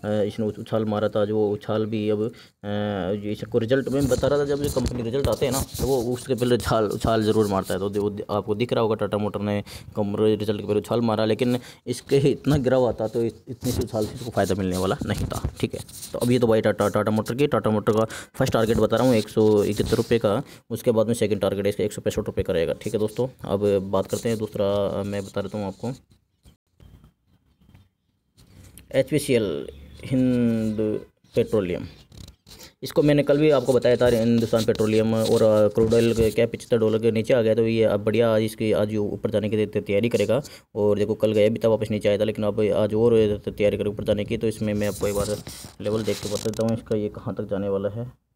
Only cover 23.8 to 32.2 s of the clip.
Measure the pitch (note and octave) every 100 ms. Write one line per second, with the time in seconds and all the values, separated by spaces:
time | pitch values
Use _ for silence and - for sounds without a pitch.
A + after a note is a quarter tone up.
23.8 | F#2+ G2 G2 G#2+ A#2 A2 G#2+ - G2+ G2+
24.8 | G2 G2 G2+ G2+ G2 G2+ G2 G#2+ G2 F#2+
25.8 | A#2 C3 _ _ _ _ - _ _ _
26.8 | - - - _ _ _ _ _ _ -
27.8 | _ _ _ _ _ _ _ - - -
28.8 | - C3+ C3+ D3+ D3 A#2+ G2+ C#2+ - -
29.8 | - - - C3 B2+ B2 A#2 A2+ A2 G#2+
30.8 | G#2+ G#2+ - _ _ - A#2 A2 F2+ F2
31.8 | F2 - - -